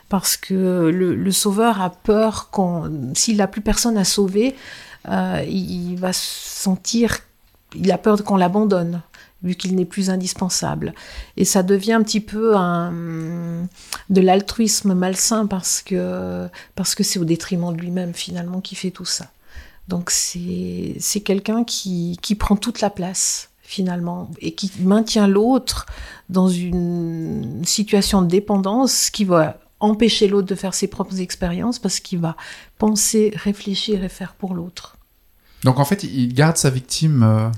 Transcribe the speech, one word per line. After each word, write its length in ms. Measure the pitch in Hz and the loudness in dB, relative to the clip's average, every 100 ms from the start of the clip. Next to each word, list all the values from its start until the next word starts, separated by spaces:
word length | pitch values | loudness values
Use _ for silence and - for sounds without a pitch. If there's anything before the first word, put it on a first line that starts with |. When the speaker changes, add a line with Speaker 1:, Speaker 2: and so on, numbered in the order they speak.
| _ | _
Speaker 1:
parce 260 | 196 - - | -2 0 -4
que 540 | - 190 185 180 165 | -2 0 2 4 2
le, 220 | 180 185 | 4 2
le 180 | 104 190 | 2 0
sauveur 480 | 185 208 196 233 196 | 2 0 2 2 2
a 80 | 185 | -2
peur 640 | - - 208 220 208 - | -2 2 4 2 0 -6
qu'on, 600 | - 180 170 156 151 127 | -2 0 0 -4 -6 -4
s'il 240 | - - 208 | -2 0 2
n'a 80 | 196 | 0
plus 160 | 214 | 0
personne 340 | 214 208 240 214 | 0 0 2 2
à 80 | |
sauver, 500 | 185 - 196 202 254 269 - - - - - | 2 2 2 2 0 -2 -14 -18 -20 -18 -4
euh, 340 | - 185 185 - | -2 0 -2 -2
il, 440 | 190 180 180 175 | -4 -4 -6 -6
il 40 | 180 | -4
va 160 | 185 | -2
se 80 | 185 - - - - | -2 -6 -10 -12 -4
sentir, 540 | 196 185 - 226 226 - - _ _ _ _ | -2 -2 0 0 2 0 -6 _ _ _ _
il 160 | 160 185 | -2 0
a 40 | 180 | 2
peur 260 | 220 208 | 2 2
qu'on 120 | 208 196 | 2 2
l'abandonne, 640 | 180 202 214 185 170 175 - - - _ | 4 2 2 2 0 -4 -8 -20 -20 _
vu 120 | 180 180 | -6 -4
qu'il 180 | 185 | -2
n'est 100 | 185 | 0
plus 240 | 180 - 190 | 0 -2 -2
indispensable. 840 | 185 180 - 185 - 151 151 165 - - - - - | -2 -4 -4 -2 -2 -2 -4 -6 -8 -16 -16 -12 -2
Et 80 | |
ça 180 | 190 196 | 2 2
devient 300 | 185 202 202 | 4 2 2
un 80 | 226 | 2
petit 180 | 214 220 | 2 0
peu 360 | 214 208 226 208 | -4 -2 2 4
un, 360 | 175 175 175 170 170 160 160 170 170 170 180 - - - - | 2 0 -2 -6 -8 -8 -6 -6 -6 -6 -8 -10 -16 -14 0
de 120 | 185 | 4
l'altruisme 720 | 185 190 202 - 220 - 202 | 6 4 2 0 0 2 2
malsain, 520 | 185 180 185 - 220 202 | 2 0 -2 0 0 0
parce 340 | 190 - - | -2 -2 -4
que, 640 | - 185 180 180 185 180 180 - - - | -2 -4 -2 -6 -6 -6 -8 -12 -12 -6
parce 180 | 180 | -4
que 80 | - | -2
c'est 160 | 196 190 | -2 0
au 60 | 160 | 0
détriment 480 | 165 - 180 175 | 0 -2 -4 -2
de 40 | 165 | -4
lui-même, 320 | 175 180 175 | -4 -4 -4
finalement, 460 | 170 - 175 175 185 | -6 -8 -8 -6 -8
qui 140 | - | -8
fait 160 | 190 185 | -8 -8
tout 140 | 180 180 | -8 -8
ça. 200 | - 160 _ - - - - - | -8 -8 _ -20 -18 -18 -20 -8
Donc 220 | 180 175 | -6 -2
c'est, 880 | - - 175 175 180 180 180 - - | -2 -2 -6 -6 -4 -4 -6 -6 -6
c'est 220 | - 208 | -4 -2
quelqu'un 440 | 208 196 202 226 | 0 -2 0 -2
qui, 540 | 233 - 190 175 170 175 | -2 -4 -4 -4 -4 -6
qui 120 | - 208 | -4 -2
prend 200 | - 208 | 2 2
toute 240 | 247 - | 2 0
la 80 | 202 | -2
place, 640 | 202 180 190 - - - _ | -2 -4 -2 -2 -2 -8 _
finalement, 720 | - - 185 175 170 180 - - | -10 -2 -2 -2 -4 -6 -8 -8
et 140 | - | -8
qui 160 | - 196 202 | -6 -8 0
maintient 460 | 185 208 220 220 202 | 4 4 4 4 4
l'autre 580 | 196 226 262 - - - - - - - | 6 4 4 2 -6 -8 -14 -16 -18 -2
dans 180 | 185 185 | 2 4
une 1120 | 175 175 175 175 175 165 165 160 143 143 139 175 | 2 0 0 0 -2 -2 -4 -4 -4 -6 -4 -2
situation 560 | - 208 202 196 196 | -2 2 2 4 4
de 60 | 175 | 4
dépendance 800 | 185 208 202 190 233 262 - - | 2 2 0 2 2 2 2 -2
qui 140 | - 190 | 0 4
va 320 | 170 151 - _ _ | 4 4 -2 _ _
empêcher 480 | 208 214 226 - 202 | 2 4 4 4 4
l'autre 220 | 202 190 | 4 0
de 60 | |
faire 180 | 185 190 | -2 -4
ses 140 | - 196 | -2 -4
propres 340 | - 190 190 | -4 -6 -4
expériences 580 | 185 - 180 175 214 240 | -6 -4 -4 -2 -4 -2
parce 220 | 190 - | -4 -4
qu'il 180 | - 175 | -4 -4
va 160 | 165 - - - - _ | -4 -6 -14 -18 -20 _
penser, 520 | 214 214 - 220 214 165 | 0 2 2 2 2 0
réfléchir 680 | 208 202 208 190 - 202 | -4 -4 -4 -4 -2 -2
et 40 | 185 | -2
faire 240 | - 185 | -8 -12
pour 220 | - 185 | -10 -8
l'autre. 420 | 175 170 - - - _ _ _ _ _ - | -6 -8 -14 -20 -20 _ _ _ _ _ -2
Speaker 2:
Donc 140 | 127 127 | 0 2
en 60 | |
fait, 180 | 139 202 | 2 0
il 300 | - 131 123 | -2 -2 0
garde 240 | 131 156 160 | 4 4 4
sa 140 | 143 | 2
victime, 520 | 131 - - 156 139 | 0 -4 0 2 6
euh, 280 | 110 110 110 | 6 4 0